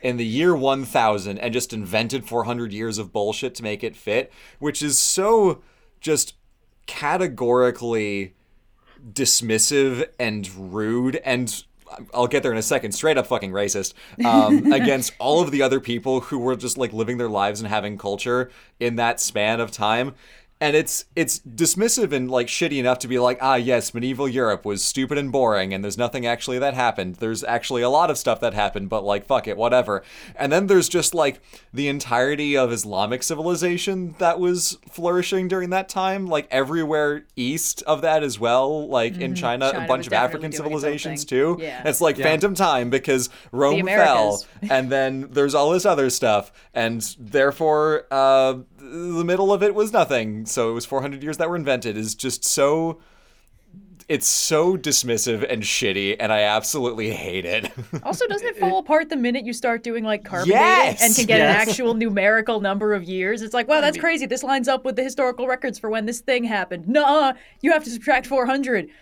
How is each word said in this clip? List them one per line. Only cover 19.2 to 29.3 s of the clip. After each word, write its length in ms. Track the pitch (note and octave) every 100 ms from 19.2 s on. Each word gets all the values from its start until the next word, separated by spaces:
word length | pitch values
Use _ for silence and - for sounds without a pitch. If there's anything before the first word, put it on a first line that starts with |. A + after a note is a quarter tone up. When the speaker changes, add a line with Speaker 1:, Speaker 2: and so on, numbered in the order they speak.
Speaker 1:
span 380 | - G#2+ G#2 A2+
of 120 | A2+
time. 440 | - G#2+ A2+ C3+ C3+ - - _ _
And 140 | D3+
it's, 300 | D3+ D#3 - -
it's 240 | - D3 -
dismissive 720 | B2+ A2+ D#3+ F3+ A3+ - G3
and, 160 | C#3 B2+
like, 200 | B2+ A#2+
shitty 300 | - E3+ C#3+
enough 200 | B2+ B2+
to 80 | A#2+
be 140 | B2
like, 180 | B2 B2+
"Ah, 140 | C3
yes, 400 | B2+ A#2+ A#2+ A#2
medieval 340 | A#2 B2 C3 C#3
Europe 360 | B2 A#2 F#2+
was 180 | G#2 G2
stupid 340 | - - C3 C#3+
and 140 | C#3
boring, 420 | C3+ A#2+ G#2 F#2+
and 120 | F#2+
there's 120 | G2+ G2+
nothing 300 | A#2+ C3+ A#2
actually 320 | A#2+ - B2
that 160 | C#3
happened. 400 | B2+ B2 G#2+ F#2
There's 300 | F2+ A2+ A2
actually 380 | - A#2 - B2+
a 60 | A#2+
lot 220 | C#3+ E3+
of 80 | C3+
stuff 220 | - A2+
that 140 | A#2
happened, 340 | G#2 G#2 G#2 G2
but, 160 | A2
like, 200 | G2+ G2+
fuck 220 | -